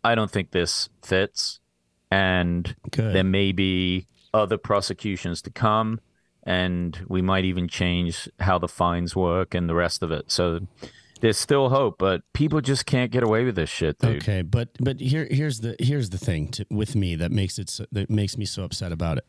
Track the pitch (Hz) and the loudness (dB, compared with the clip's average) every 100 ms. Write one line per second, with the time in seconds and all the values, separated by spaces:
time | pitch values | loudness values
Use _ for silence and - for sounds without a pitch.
0 | 117 113 107 101 85 90 85 - - _ | 4 2 2 -2 -2 0 0 -2 -6 _
1 | - 92 104 - - - _ _ _ _ | 0 2 2 -2 -6 -8 _ _ _ _
2 | _ 98 95 92 87 87 87 - - - | _ 2 4 2 2 0 -4 -10 -6 -2
3 | 110 95 95 98 98 92 95 92 92 92 | 2 2 2 2 2 2 0 2 0 -2
4 | - _ _ 110 101 107 - 101 - 95 | -4 _ _ 0 2 -2 0 0 0 -4
5 | 107 92 90 85 - - 110 110 110 113 | -4 -4 -4 -6 -8 0 2 2 0 -4
6 | _ _ _ _ - 92 90 87 87 85 | _ _ _ _ -2 0 0 0 -4 -6
7 | 90 92 92 95 92 90 87 - 90 87 | -4 0 2 2 2 -2 -4 0 0 2
8 | 87 82 - - 90 90 85 - 87 85 | -2 -4 -12 -2 2 2 0 0 0 2
9 | 87 95 90 87 90 90 85 85 85 - | -2 0 2 2 0 -2 0 2 0 -2
10 | 85 78 - - 87 82 92 _ - - | -4 -4 -4 0 0 0 -6 _ -20 -20
11 | _ - 113 104 - 139 135 135 123 - | _ 0 2 2 2 2 4 4 2 2
12 | 95 90 _ - 151 151 123 135 - 131 | 0 0 _ -2 0 2 0 -2 0 0
13 | 123 120 117 110 127 92 78 - 80 73 | 2 2 2 2 2 0 -4 0 -2 2
14 | 120 71 - 98 85 120 120 - 127 127 | 0 0 0 -2 0 0 -2 -4 -4 -2
15 | 131 156 151 139 151 117 113 - 123 147 | -2 -2 0 0 0 -2 -6 -2 0 0
16 | 107 92 - 80 73 - - 104 104 107 | -2 -4 -2 -2 -4 -6 -4 -4 0 0
17 | 92 82 85 110 95 - 92 - - 98 | 0 0 0 0 -2 -4 -8 -10 -6 -6
18 | 95 107 101 - 101 - 87 - 90 82 | 0 0 0 -4 -6 -6 -8 -6 -6 -2
19 | 85 73 | -2 -2